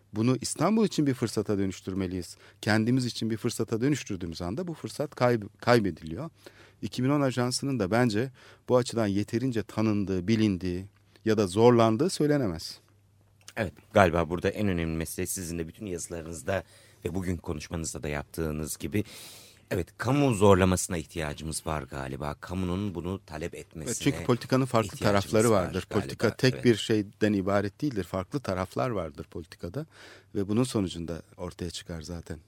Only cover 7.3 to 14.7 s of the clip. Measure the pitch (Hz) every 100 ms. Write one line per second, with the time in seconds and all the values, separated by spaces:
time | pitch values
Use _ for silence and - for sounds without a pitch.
7.3 | 127 123 123 139 131 92 113 123 101 131
8.3 | - - - - 123 123 113 104 98 104
9.3 | 117 131 113 98 - 110 104 95 92 87
10.3 | 113 110 90 90 90 101 _ _ _ 110
11.3 | 107 98 95 120 117 113 110 170 - 147
12.3 | 147 110 82 - - _ _ _ _ _
13.3 | _ - - 95 - _ 107 92 82 78
14.3 | 87 95 - 101